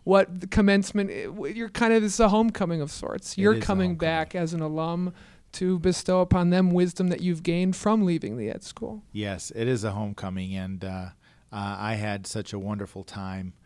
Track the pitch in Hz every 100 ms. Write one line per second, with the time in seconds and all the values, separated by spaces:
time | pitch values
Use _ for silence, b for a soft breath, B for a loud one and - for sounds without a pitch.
0 | - 196 190 180 185 220 202 202 196 208
1 | 196 - 113 190 139 220 233 - 233 226
2 | 214 185 220 208 226 - 175 165 147 -
3 | - - - - 202 220 208 190 180 165
4 | 165 160 156 185 165 170 156 156 160 170
5 | 180 170 b b _ - 185 185 180 175
6 | - 185 180 185 175 180 185 175 180 -
7 | 185 175 180 160 - 175 185 180 208 220
8 | 190 165 - 123 107 - - - 226 214
9 | - 104 101 92 - - 117 123 107 101
10 | 104 98 98 92 92 95 95 95 95 92
11 | 90 - b b b 104 101 101 104 110
12 | 107 101 95 110 101 104 98 101 98 98
13 | 95 101 95 95 92 -